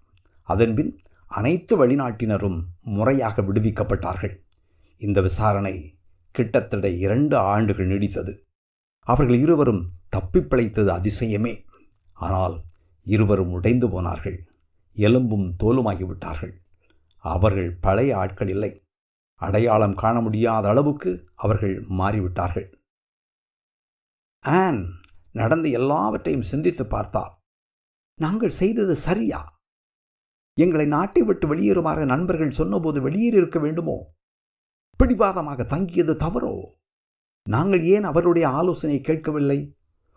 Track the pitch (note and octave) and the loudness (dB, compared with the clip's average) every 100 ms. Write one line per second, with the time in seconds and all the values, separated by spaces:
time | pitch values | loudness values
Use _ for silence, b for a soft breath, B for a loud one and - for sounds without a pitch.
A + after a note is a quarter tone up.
0 | _ _ _ _ - G2 A2+ A2 - - | _ _ _ _ -4 2 2 2 -2 -6
1 | _ _ - - A#2 F3 - G#3 B2 C#3+ | _ _ -12 -4 0 -2 0 4 4 4
2 | B2+ A2 A2 G2 G2 E2+ F2 - - G2+ | -2 -4 -2 0 0 -4 -6 -12 -6 0
3 | A#2 C3+ A2+ G#2+ F#2+ G2+ A2 G2+ G#2 G2 | 2 2 0 -2 0 0 0 -2 -2 -2
4 | F2 F2+ G#2 - _ _ _ _ _ _ | -4 -6 -8 -10 _ _ _ _ _ _
5 | G#2 G2 F#2 - G#2+ G2+ G2 F#2+ D#2 - | -2 2 2 2 0 0 -2 -6 -12 -20
6 | _ _ _ - A2 B2+ - G#2 F#2+ F2 | _ _ _ -4 0 0 -2 -2 -2 0
7 | F#2+ A#2 D3+ C#3 G2 G#2 A2 G2 F#2 G2 | 0 2 2 2 2 2 2 0 0 0
8 | G2+ - F#2+ - _ _ _ _ _ _ | -2 -4 -8 -12 _ _ _ _ _ _
9 | - B2+ C3 B2 D#3 D#3+ C3 G2+ F2+ - | -2 2 4 4 4 4 4 0 -4 -12
10 | - F2+ F2+ F#3 C#3+ B2+ A2 A2 G2 F2 | -8 -6 0 0 2 0 0 0 0 2
11 | G2 G#2 A2+ G#2+ A#2 A2 - b b _ | -2 -2 -2 -2 -2 -6 -16 b b _
12 | _ - F2 F#2+ F2+ D#2+ - - _ _ | _ -8 -4 0 -2 -4 -12 -20 _ _
13 | - G#2+ G#2 G2 F2+ F2+ G2+ B2 A#2 F2 | -2 2 4 2 0 0 0 2 2 -2
14 | F2 D#2+ - F2+ - _ _ _ _ - | -4 -6 -8 -10 -14 _ _ _ _ 0
15 | G#2 B2+ B2 G#2 F2+ F2 G#2+ C3 A2 F#2+ | 2 4 2 0 -2 -2 0 2 0 -2
16 | F2+ F2 E2 D#2+ - - _ _ _ _ | -6 -10 -10 -10 -10 -14 _ _ _ _
17 | _ _ E2+ F2 G#2 G2 F2 F2 G2 G2 | _ _ -6 0 2 2 -2 -2 2 2
18 | C3+ G#2 G2 F#2+ G2+ G2 G#2+ - _ _ | 2 0 -4 -4 -4 -2 -4 -8 _ _
19 | _ _ _ _ - G#2+ A#2 G#2+ G#2 F#2+ | _ _ _ _ -2 2 4 4 2 0
20 | A2 A#2 A2+ G#2+ A2+ A2 G2+ A#2 D3 D3 | 0 0 0 0 0 2 2 2 2 0
21 | F#3 F3+ - - G#2 G#2+ G2+ F#2+ - F#2 | -4 -6 -10 -4 -2 0 0 -4 -6 -2
22 | G2 G#2+ F#2 F2+ F2+ F#2+ - _ _ _ | -2 -2 -2 -4 -4 -4 -8 _ _ _
23 | _ _ _ _ _ _ _ _ _ _ | _ _ _ _ _ _ _ _ _ _
24 | _ _ _ _ - E3+ F#3 A#2+ F2 F2 | _ _ _ _ 0 2 2 0 -4 -10
25 | - - - G#2+ A2+ D#3+ D#3+ A#2+ C3+ D3+ | -18 -20 -12 -2 0 2 0 0 0 0
26 | G#3 A3 D#3+ C#3+ G#2 C#3 F3 - A2 G#2+ | 0 -2 -2 -4 -4 -2 -2 -2 -4 -6
27 | G#2 G#2+ - - _ _ _ _ _ _ | -4 -6 -6 -12 _ _ _ _ _ _
28 | _ - D#3+ G#3+ G#3+ - F#3+ A3+ G3 D#3+ | _ -6 -4 0 -2 0 0 2 0 0
29 | - G3+ A3+ D2+ - - _ _ _ _ | -2 -2 -2 -4 -10 -18 _ _ _ _
30 | _ _ _ _ _ - F3 D#3 D3 D3 | _ _ _ _ _ 0 2 2 2 0
31 | G3 F4+ G#3+ F#3+ D3+ D#3 G3+ F3+ D#3+ D#3 | 0 2 2 0 -2 0 2 2 0 -2
32 | C#3+ C3 F3+ E3+ D#3 C3 E3+ G3+ D#3+ D3 | 0 0 0 0 -2 -2 -2 0 -2 -2
33 | C3+ F#3 A#3 G#3+ E3+ E3 - D#3+ D#3 A2 | -2 0 2 4 2 0 -2 -2 -4 -6
34 | - _ _ _ _ _ _ _ _ - | -10 _ _ _ _ _ _ _ _ 2
35 | B3+ G#3+ G3+ F#3+ D3+ C3 B2 D3+ F#3 F3 | 2 4 2 0 -4 -6 -4 -2 0 0
36 | D#3+ D#3 D#3+ G#3 - F2+ - _ _ _ | 0 0 -2 -2 -4 -6 -12 _ _ _
37 | _ _ _ _ - A2 F#3+ F#3 E3 G#3 | _ _ _ _ -2 0 2 2 4 2
38 | F#3+ D#3 F3 E3+ D3+ C3+ F3+ D#3+ D#3 C#3 | 4 2 4 4 2 2 0 0 -2 -2
39 | C#3 D#3+ D#3 D3+ C#3+ C#3+ D3 - _ _ | 0 -2 -2 0 0 0 -4 -14 _ _
40 | b | b